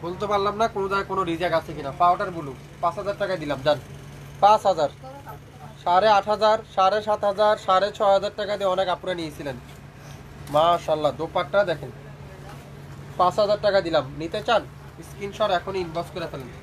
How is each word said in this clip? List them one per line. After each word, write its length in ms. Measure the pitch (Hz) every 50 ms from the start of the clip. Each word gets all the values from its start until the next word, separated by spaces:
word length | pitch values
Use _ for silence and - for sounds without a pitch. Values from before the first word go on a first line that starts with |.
| 147
বলতে 220 | 170 180 180 208 202
পারলাম 240 | 208 202 196 202 202 208
না 40 | 226 226 226
কোনো 120 | 208 196 196
জায়গায় 180 | 196 196 190 170
কোনো 100 | 190 190 185 170
reject 240 | 170 160 180 175 160 160
আছে 120 | 156 - 156 147
কিনা। 140 | 143 139 131 143
powder 280 | 175 175 180 180 202 190 180
ব্লু 180 | 165 156 139 131 120 - - - -
পাঁচ 140 | - 170 170 208
হাজার 160 | 196 196 202 196
টাকায় 180 | 202 185 185 175 151
দিলাম, 160 | 147 143 131 131
যান, 140 | 151 147 139 - - - - - - - - - - - - -
পাঁচ 180 | 202 214 208 - 202
হাজার, 200 | 185 160 151 139 - - - - 277 277 - - - - - - - - - - - - -
সাড়ে 240 | 180 175 185 196 220 214 196
আট 80 | 196 208 208
হাজার, 240 | 202 208 214 214 220 220 - -
সাড়ে 240 | - 190 190 196 214 208 214
সাত 140 | 214 208 208 208
হাজার, 260 | 196 185 214 214 214 208 -
সাড়ে 220 | - 190 185 190 208 - -
ছয় 160 | 220 196 196 196
হাজার 160 | 185 208 202 -
টাকা 140 | 208 190 208 196
দিয়ে 160 | 196 190 185
অনেক 120 | 185 190 180 175
আপুরা 180 | 165 - 185 185 175
নিয়েছিলেন। 380 | 165 156 135 - 160 143 131 120 - - - - - - - - - - - - - - - - - - 143
মাশাআল্লাহ, 580 | 147 160 170 175 170 170 - 156 151 151 147 127 123
দোপাট্টা 400 | 156 160 151 185 175 - - 202 202 180
দেখেন, 200 | 165 143 139 127 117 - - - - - - - - - - - - - - - - - - - - - - - - -
পাঁচ 160 | 185 180 175 -
হাজার 180 | 214 196 208 208 -
টাকা 140 | 208 190 196 180
দিলাম, 200 | 170 160 156 135 135 143 143
নিতে 180 | 156 165 - 220 - -
চান? 140 | 233 202 139 - - - - - - - - -
স্ক্রিনশট 440 | - - 202 202 196 - 220 202 190 175
এখনই 220 | - 196 190 190 180
inbox 260 | 165 160 170 170 143 -
করে 120 | 185 165 156
ফেলেন। 180 | 143 143 131 120 - -